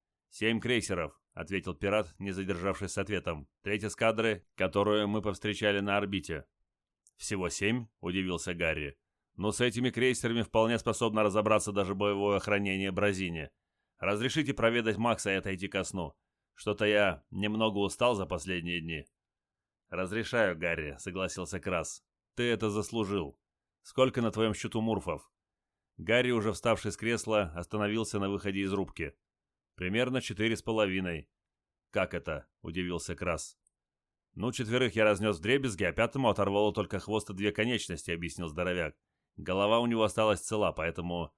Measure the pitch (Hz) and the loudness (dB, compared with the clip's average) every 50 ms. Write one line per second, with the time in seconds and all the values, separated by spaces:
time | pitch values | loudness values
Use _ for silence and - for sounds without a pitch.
0 | _ _ _ _ _ _ - - 107 113 113 107 92 113 123 113 - - 95 85 | _ _ _ _ _ _ -8 -2 0 0 0 0 0 0 0 0 0 0 -2 -2
1 | 80 76 - _ _ _ - 85 82 85 98 95 - 95 82 - 101 98 104 107 | -4 -4 -8 _ _ _ -12 -12 -6 -4 -4 -4 -2 -4 -6 -2 0 2 2 2
2 | 90 82 - - 98 98 90 95 95 92 95 85 90 98 92 - 101 90 - 101 | 0 -2 -6 -10 -8 -6 -4 -4 -2 -2 -2 -2 -2 -2 -2 -2 -4 -6 -4 -4
3 | 95 101 104 87 - 87 82 76 73 - _ _ - 101 107 101 110 104 - - | -4 -2 -2 -4 -2 -4 -6 -6 -8 -14 _ _ -6 -4 -4 -2 -2 -4 -2 2
4 | 117 113 110 110 110 113 104 87 - _ _ - 92 92 - 101 101 107 104 107 | 2 2 4 4 2 0 0 -2 -4 _ _ -2 0 2 4 4 4 4 4 4
5 | 104 101 104 107 95 107 92 - - 107 101 - 110 104 101 101 101 101 98 101 | 2 2 0 0 0 -2 -4 -2 -2 -4 -2 0 2 2 2 2 2 2 2 2
6 | 101 98 98 92 - - 82 71 - _ _ _ _ _ _ _ _ _ _ _ | 0 0 -2 -4 -4 -4 -6 -8 -8 _ _ _ _ _ _ _ _ _ _ _
7 | _ _ _ - - - 107 95 90 85 - - 98 104 117 127 113 - _ _ | _ _ _ -12 -8 -6 -4 -2 -2 -2 -2 0 0 2 2 0 -2 -6 _ _
8 | - 90 90 95 92 92 87 82 - 92 90 85 87 80 76 76 73 69 - _ | -6 -4 -2 0 0 0 -2 -2 -4 -4 -4 0 0 0 0 -2 -4 -8 -10 _
9 | _ _ _ _ _ _ _ - 92 107 104 - 123 123 104 117 123 127 - 113 | _ _ _ _ _ _ _ -4 -2 -2 0 2 0 0 0 0 0 0 0 2
10 | 123 127 123 - - 117 117 117 107 - - 110 113 113 120 110 - 120 104 - | 2 2 2 2 0 0 0 0 -2 2 4 4 4 4 2 0 0 0 0 0
11 | 120 110 107 107 107 101 92 107 104 107 107 104 - 107 98 101 98 92 98 98 | 0 2 4 4 4 4 4 4 4 4 4 4 2 0 0 0 0 0 0 0
12 | 104 101 101 98 101 101 101 95 - 107 104 98 101 98 95 95 98 95 90 95 | 2 2 2 2 2 2 2 2 2 0 0 0 0 0 0 0 0 -2 0 2
13 | 101 104 98 92 95 87 85 80 71 - _ _ _ _ _ _ _ _ _ - | 2 2 2 0 -2 -4 -4 -6 -8 -10 _ _ _ _ _ _ _ _ _ -6
14 | 90 95 104 107 120 131 - 160 143 135 107 - 113 113 117 120 110 110 101 95 | -2 0 0 0 0 0 0 0 0 0 0 2 2 4 4 4 2 2 0 2
15 | 113 120 110 - - 101 95 95 - 98 95 87 98 92 - 95 90 - - 92 | 2 2 2 2 0 0 0 0 -2 -4 -6 -6 -6 -4 -2 -2 -2 -2 -4 -6
16 | 82 78 - _ _ _ _ _ _ _ _ - - 107 104 - 107 104 104 104 | -6 -6 -8 _ _ _ _ _ _ _ _ -8 -4 -2 0 2 4 4 6 6
17 | 101 95 80 - - - 92 92 101 104 107 110 113 110 98 101 101 92 - - | 4 4 2 -2 -6 -10 -6 -4 -2 0 0 2 0 0 2 0 0 0 0 0
18 | 117 123 117 98 92 - 92 85 - 95 92 87 82 87 87 87 80 82 80 73 | 2 2 2 0 -2 -2 -4 -4 -4 -4 -4 -4 -2 -4 -4 -4 -4 -6 -8 -8
19 | 71 _ _ _ _ _ _ _ _ _ _ _ _ _ _ _ _ _ 87 90 | -10 _ _ _ _ _ _ _ _ _ _ _ _ _ _ _ _ _ -6 -4
20 | 95 87 104 117 107 - 127 117 107 92 87 80 87 85 82 80 76 73 69 - | -4 -2 -2 -4 -4 0 2 2 2 2 2 0 -2 -2 -2 -2 -4 -6 -8 -10
21 | - 92 87 95 95 90 - 95 90 - 98 87 - 95 90 85 78 - - - | -10 -8 -6 -4 -4 -4 -4 -6 -8 -6 -6 -6 -4 -2 -2 -2 -2 -4 -8 -14
22 | _ _ _ _ _ _ _ - 120 120 117 110 113 107 101 107 98 - 117 117 | _ _ _ _ _ _ _ -2 0 0 0 2 0 0 0 0 -2 -2 -2 -2
23 | 104 95 101 98 78 69 - _ _ _ _ _ _ _ _ _ _ - - 131 | 0 0 0 -2 -2 -4 -8 _ _ _ _ _ _ _ _ _ _ -4 2 4
24 | 131 127 - 127 117 110 - 110 113 110 104 - - 110 - 113 110 113 107 98 | 4 4 4 2 0 0 2 2 2 2 2 0 -4 -4 -2 -2 0 0 0 0
25 | - 87 76 71 - _ _ _ _ _ _ _ _ _ _ _ _ _ _ - | 0 -2 -4 -6 -8 _ _ _ _ _ _ _ _ _ _ _ _ _ _ -8
26 | 85 90 113 123 123 123 120 113 101 110 95 - - 120 110 - - 107 - - | 0 2 4 4 4 4 2 2 2 0 0 0 2 2 2 2 0 -4 -6 -4
27 | 110 117 117 104 - 110 110 107 98 80 80 87 87 - - 107 104 104 107 113 | -2 -2 -2 -2 0 2 2 2 2 0 -2 -8 -8 -6 -2 -2 0 0 0 0
28 | 110 - - 101 98 98 101 92 98 101 95 98 98 95 98 98 92 - - - | -2 -2 -2 -2 -2 0 -2 -2 -2 -4 -2 -2 -2 0 0 -2 -2 -4 -6 -8
29 | 80 71 - _ _ _ _ _ _ _ _ _ _ _ _ - 90 92 101 117 | -8 -8 -10 _ _ _ _ _ _ _ _ _ _ _ _ -6 -4 -2 0 0
30 | 123 127 131 127 - - 101 92 110 113 113 - - 117 110 110 107 98 92 95 | 0 0 0 -2 -4 -4 -2 0 0 0 0 0 -2 0 2 2 2 2 2 0
31 | 92 90 82 76 - _ _ _ _ _ _ _ _ _ _ _ _ _ - 101 | -2 -2 -4 -6 -8 _ _ _ _ _ _ _ _ _ _ _ _ _ -2 0
32 | 92 - - 82 - 85 78 71 - _ _ _ - 85 82 92 90 87 87 82 | 0 0 -2 -4 -6 -6 -6 -8 -8 _ _ _ -12 -8 -4 -4 -2 -2 -2 -4
33 | - - 85 - 90 90 82 78 - - - _ _ _ _ _ _ _ _ _ | -4 -6 -8 -6 -4 -2 -2 -4 -6 -10 -16 _ _ _ _ _ _ _ _ _
34 | _ _ _ _ _ _ - 101 101 123 110 - 120 107 120 127 127 113 101 110 | _ _ _ _ _ _ -10 -6 -4 -4 -2 -4 -2 0 2 2 2 2 4 4
35 | 107 107 101 90 107 107 98 80 82 107 131 147 135 123 95 87 95 85 - 110 | 6 6 6 4 4 2 0 0 2 2 2 2 2 0 -2 0 -2 0 2 2
36 | 117 117 - 135 131 110 95 104 98 98 98 101 104 104 98 110 95 - 104 92 | 0 0 0 2 2 4 4 4 2 2 4 4 4 2 2 0 -2 -2 -4 -6
37 | - 101 107 107 - - 98 92 104 104 101 - 110 120 123 110 - - 85 78 | -4 -2 -2 -2 -2 -4 -4 -2 0 0 2 2 0 0 0 -2 -2 -4 -8 -8
38 | - - 85 85 85 85 - - 85 78 76 85 87 90 90 87 80 76 - _ | -6 -6 -6 -4 -6 -6 -6 -6 -8 -6 -4 -4 -2 -2 0 -2 -2 -4 -6 _
39 | _ _ _ _ _ _ _ - - 90 92 95 101 104 113 117 120 120 117 113 | _ _ _ _ _ _ _ -10 -6 -2 0 2 4 4 4 4 4 2 2 2
40 | 110 101 - 113 110 107 101 - - - 110 107 101 85 78 - 80 85 82 - | 2 2 2 2 2 4 2 2 -2 -2 0 0 0 0 0 0 -2 -4 -4 -4
41 | 85 87 87 87 82 - _ | -4 -4 -4 -4 -6 -6 _